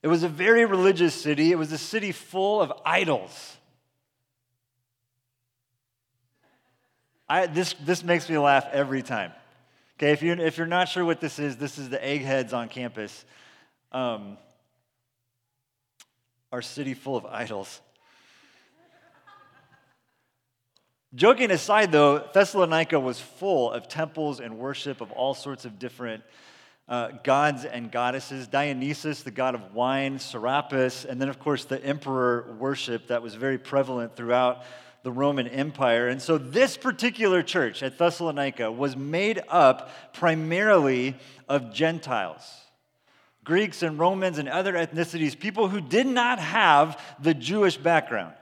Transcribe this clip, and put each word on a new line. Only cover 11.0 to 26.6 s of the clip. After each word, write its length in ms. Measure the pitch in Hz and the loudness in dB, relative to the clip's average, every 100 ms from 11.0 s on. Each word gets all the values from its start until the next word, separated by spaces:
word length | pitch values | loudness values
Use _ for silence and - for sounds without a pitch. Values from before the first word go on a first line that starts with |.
what 160 | 170 165 | 0 0
this 200 | 160 139 | -4 -6
is, 180 | 147 120 | -6 -6
this 200 | 139 143 | -10 -10
is 120 | 131 | -8
the 120 | 135 | -6
eggheads 520 | 131 143 135 135 120 | -4 -4 -2 -2 -2
on 160 | 123 117 | -6 -6
campus. 560 | 127 123 110 104 - - - - _ _ _ _ | -10 -10 -10 -12 -14 -20 -20 -20 _ _ _ _
Um, 460 | 127 123 110 101 104 _ _ _ _ _ _ _ _ _ _ _ _ _ _ _ _ _ _ _ _ _ | -6 -4 -6 -10 -18 _ _ _ _ _ _ _ _ _ _ _ _ _ _ _ _ _ _ _ _ _
our 80 | 123 | -10
city 320 | 117 - 135 | -10 -8 -8
full 240 | 131 135 123 | -8 -6 -6
of 80 | 101 | -6
idols. 560 | 110 113 104 98 - _ _ _ _ _ _ _ _ _ _ 349 _ _ _ _ 403 _ _ _ _ _ _ _ _ _ _ _ _ _ _ _ _ _ 123 | -10 -8 -8 -10 -16 _ _ _ _ _ _ _ _ _ _ _ _ _ _ _ -20 _ _ _ _ _ _ _ _ _ _ _ _ _ _ _ _ _ 4
Joking 360 | 190 262 240 | 6 6 4
aside, 400 | 170 - 214 202 | 2 4 4 6
though, 340 | 151 147 147 - | 6 6 6 2
Thessalonica 640 | 196 196 202 175 160 160 156 | 4 4 4 2 2 2 0
was 220 | 127 120 | 0 -6
full 520 | - - 196 165 120 | -12 -8 -2 0 0
of 180 | 117 - | -4 -10
temples 500 | 151 156 156 151 131 | -6 -6 -4 -6 -6
and 180 | 120 113 | -12 -10
worship 440 | 131 135 143 131 | -10 -8 -10 -10
of 100 | 107 | -12
all 220 | - 127 | -4 -2
sorts 320 | 135 143 131 123 | -2 -8 -12 -14
of 140 | 104 | -12
different, 440 | 123 120 120 110 - - - - | -14 -10 -10 -10 -16 -20 -20 -20